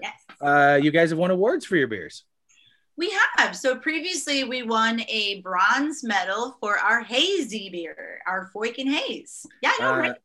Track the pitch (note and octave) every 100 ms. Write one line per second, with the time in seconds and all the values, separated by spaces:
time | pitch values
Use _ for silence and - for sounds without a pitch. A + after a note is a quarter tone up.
0 | - - _ - C#3+ C#3+ C#3+ C#3+ D3+ D#3+
1 | E3 D#3+ F3+ F#3 G#3+ D#4+ - E3+ B2 G2+
2 | D#2 - _ _ _ _ _ _ _ -
3 | F4+ G4 C5 - D4+ - C4 B3+ D#4 D#4
4 | F4 E4+ D4 C#4 B3+ B3+ A3+ A3 A3+ A#3
5 | - A3 G#3 G3 F#3 F3+ G3+ C4 D4 D4
6 | A#3 G3 F#3 G3+ B3+ - G#3 G#3 G#3 A#3
7 | A3+ B3+ F4+ G4 A3+ G#3+ G3 F3+ D#3+ D3+
8 | - - - F#3 F#3+ G3+ A3+ B3 C4+ D4+
9 | G4+ F3+ - - - - C#4 - - E4+
10 | E4+ -